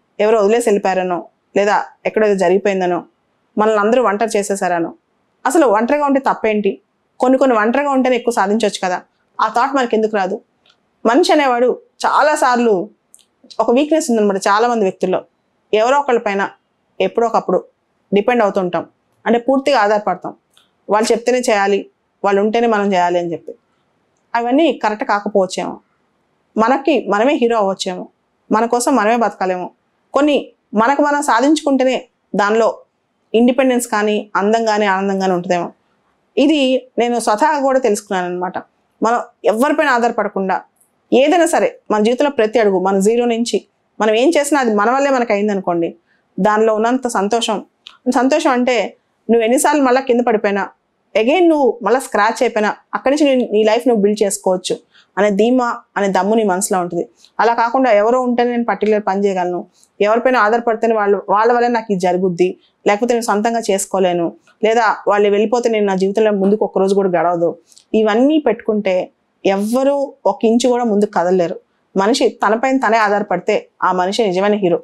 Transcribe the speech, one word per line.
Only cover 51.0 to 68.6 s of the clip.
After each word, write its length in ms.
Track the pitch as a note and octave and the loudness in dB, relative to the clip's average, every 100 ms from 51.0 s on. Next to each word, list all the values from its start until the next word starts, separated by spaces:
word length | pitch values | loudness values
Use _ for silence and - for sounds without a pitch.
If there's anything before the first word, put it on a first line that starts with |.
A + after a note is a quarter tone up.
| _ G#3 | _ -2
again 280 | A3+ F4 E4+ | 0 2 2
నువ్వు 300 | D4+ B3 - | 2 0 0
మళ్ళా 180 | G3 B3+ | -2 -2
scratch 420 | - G#3 G#3+ A#3 | -2 0 0 0
అయిపోయినా, 320 | A#3 A3+ G#3 - _ | -2 0 -2 -4 _
అక్కడి 220 | - C4 D4 | -4 0 2
నుంచి 200 | C#4+ B3+ | 2 2
నీ, 120 | A3+ | 0
నీ 120 | G#3 | 0
life 240 | G#3+ A#3 C4 | 2 2 2
నువ్వు 140 | A3+ | 2
build 200 | G3+ G#3+ | 2 0
చేసుకోవచ్చు 540 | G3+ - F#3+ F3+ - D#3+ _ _ _ - | -2 -2 -2 -4 -4 -10 _ _ _ -2
అనే 120 | G#3 | 0
ధీమా, 480 | G3 A#3 B3+ A#3+ A#3+ - F#3+ | 2 2 2 0 -6 -10 -4
అనే 120 | G3+ | -2
దమ్ము 260 | F#3 G3 | 0 0
నీ 100 | A3+ | 0
మనసులో 360 | G#3+ F3+ - F#3+ | 0 -2 -2 -2
ఉంటుంది. 280 | F3 E3+ - _ _ - | -2 -6 -8 _ _ -2
అలా 140 | A3 | 0
కాకుండా 360 | A#3 A#3 C4 B3+ | 0 0 0 2
ఎవరో 320 | G3+ G#3+ B3+ | 2 2 0
ఉంటేనే 280 | B3 A#3+ A#3+ | -2 -2 -2
నేను 140 | A#3+ | -2
particular 380 | A#3 G3 G#3 G#3 G#3 | -4 -2 0 0 -2
పని 180 | G3 | -2
చేయగలను, 420 | G3+ F#3 F3+ F3 - _ _ - | -2 -2 -4 -6 -10 _ _ -2
ఎవరిపైన 360 | G3+ A#3 B3+ B3 | 0 2 2 2
ఆధారపడితేనే 580 | G#3 A#3 A#3 A3 A3+ | 2 0 -2 -2 0
వాళ్ళు, 280 | A3 G3+ G3 - | 0 0 0 0
వాళ్ళ 240 | G3+ A3+ | 0 2
వల్లే 160 | A#3+ A#3+ | 2 0
నాకు 240 | A#3 A3 | -2 -4
ఇది 80 | F#3 | -2
జరుగుద్ది, 560 | F3+ F3+ F#3+ E3+ F#3 - _ _ - | 0 0 -2 0 -2 -4 _ _ -2
లేకపోతే 280 | G#3 A#3+ | 0 0
నేను 100 | A#3 | -2
సొంతంగా 360 | A#3 G3+ A#3 A#3 A3 | -2 -2 -2 -2 -2
చేసుకోలేను, 600 | G3 - F#3+ F#3 F3 E3 - _ _ | -4 -2 -2 0 0 -4 -8 _ _
లేదా 320 | A3 A#3 G#3+ - - | 0 2 0 0 0
వాళ్ళు 220 | G#3 G#3 | 2 2
వెళ్ళిపోతే 380 | G3+ G#3+ A#3+ A#3 | 2 0 0 0
నేను 180 | A3 G3+ | 0 0
నా 80 | |
జీవితంలో 380 | F#3+ F#3+ G3+ G#3+ | 0 0 0 0
ముందుకు 320 | G3+ G3 G#3+ | 2 0 0
ఒక్కరోజు 300 | G3+ G3 F#3+ | 0 0 0
కూడా 140 | G3 G3 | 0 0
గడవదు, 500 | E3+ E3+ F3 E3+ - _ _ _ | 0 0 0 -2 -4 _ _ _
ఇవన్నీ 440 | A3 G#3+ G#3+ C#4 D#4 | 0 2 2 2 2
పెట్టుకుంటే 720 | C4+ G#3+ | 0 -2